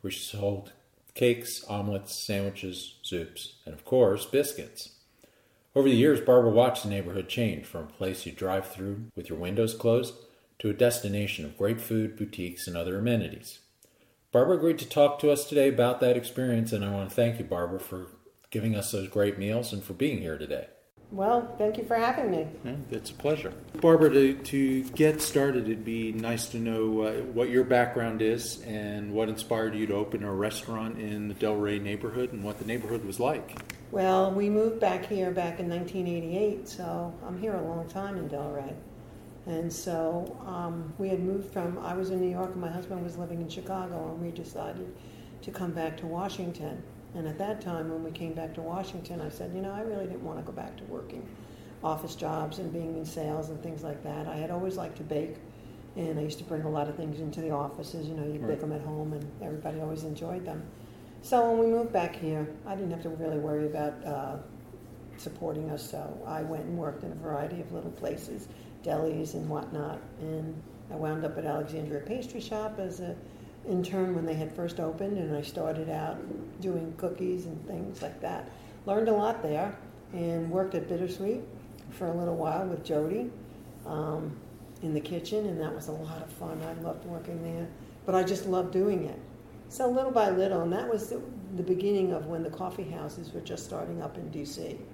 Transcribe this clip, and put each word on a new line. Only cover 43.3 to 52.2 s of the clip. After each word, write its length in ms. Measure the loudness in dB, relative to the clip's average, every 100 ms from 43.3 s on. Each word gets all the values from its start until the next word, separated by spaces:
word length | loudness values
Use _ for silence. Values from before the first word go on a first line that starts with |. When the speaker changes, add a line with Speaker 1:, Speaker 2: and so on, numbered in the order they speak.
| -4
Speaker 2:
in 80 | -6
Chicago, 640 | -6 -6 -4 -4 -6 -6
and 100 | -4
we 60 | -6
decided 600 | -6 -8 -6 -6 -6 -10 -12 -16 -16 -16 -12
to 80 | -10
come 220 | -4 -4
back 260 | -2 -2 -4
to 80 | -6
Washington. 760 | -4 -4 -4 -6 -6 -8 -8 -12 -16 -12
And 120 | -6 -4
at 120 | -2
that 240 | -4 -4
time, 260 | -4 -4 -4
when 160 | -4
we 60 | -6
came 240 | -6 -6
back 180 | -4 -6 -6
to 40 |
Washington, 600 | -4 -4 -4 -8 -8 -6
I 80 | -6
said, 220 | -6 -6
"You 80 | -4
know, 100 | -4
I 80 | -4
really 240 | -4 -4
didn't 200 | -4 -6
want 140 | -6 -6
to 60 |
go 80 | -8
back 240 | -8 -10 -12
to 80 |
working 420 | -10 -10 -8 -10 -12 -14 -16 -16 -16 -6
office 320 | -2 -2 -4
jobs 440 | -6